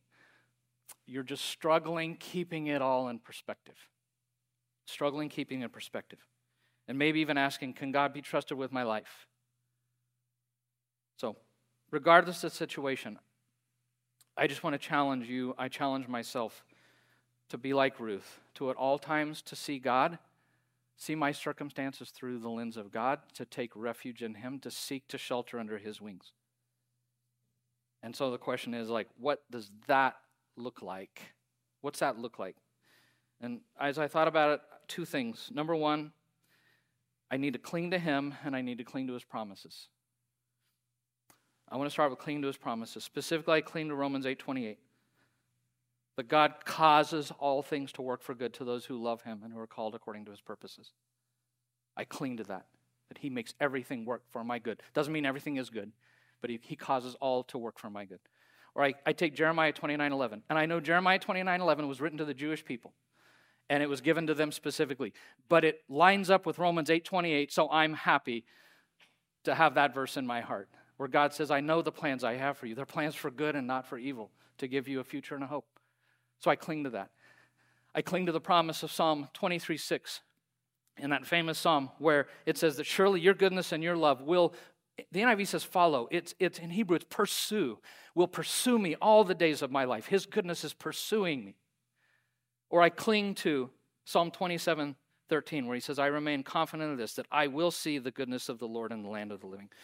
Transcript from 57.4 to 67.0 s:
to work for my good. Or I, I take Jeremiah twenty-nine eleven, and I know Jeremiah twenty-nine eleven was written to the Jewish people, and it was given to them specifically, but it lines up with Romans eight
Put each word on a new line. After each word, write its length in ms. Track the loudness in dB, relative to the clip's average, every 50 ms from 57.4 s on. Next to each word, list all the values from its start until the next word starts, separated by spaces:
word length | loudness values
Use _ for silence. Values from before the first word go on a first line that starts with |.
| -2
to 120 | -4 -8
work 220 | -8 -8 -8 -10 -12
for 100 | -14 -12
my 160 | -12 -12 -12
good. 140 | -14 -16 -20 _ _ _ _ _ _ _ _ _ _ 0
Or 80 | 2 2
I, 100 | 2 2 0 0
I 100 | 0 2
take 200 | 2 2 0 2
Jeremiah 400 | 2 2 2 4 4 4 2 2
twenty-nine 400 | 0 -4 -2 0 0 0 0 0
eleven, 300 | 0 -2 -2 -4 -8 -6 -2
and 80 | 2 2
I 80 | 2
know 120 | 2 0 -2
Jeremiah 380 | 2 2 4 4 6 4 4
twenty-nine 440 | 4 2 -2 -4 -2 0 0 0 2
eleven 260 | 4 4 4 2 2
was 120 | -4 -4 -4
written 200 | -4 -4 -2 -4
to 60 | -4
the 100 | -4 -4
Jewish 280 | -4 -4 -4 -4 -4 -6
people, 300 | -8 -10 -10 -10 -16 _ _ _ _ _ _ _ _ _ _ _ _ _ _ _ 0
and 100 | 2 2
it 80 | 2 0
was 120 | -2 0
given 260 | 2 2 2 4 2
to 80 | 0 2
them 160 | 2 0 0
specifically, 640 | -2 -6 -6 -4 -2 -2 -2 -2 -2 -6 -6 -8 -8 -12 -20 -20 -20 _ _ 6
but 160 | 6 6 6
it 160 | 6 2 0 _ -2
lines 400 | 4 8 8 8 8 6 6 6
up 160 | 6 6 4
with 140 | 2 -2 2
Romans 320 | 2 2 2 2 4 4
eight 140 | 2 2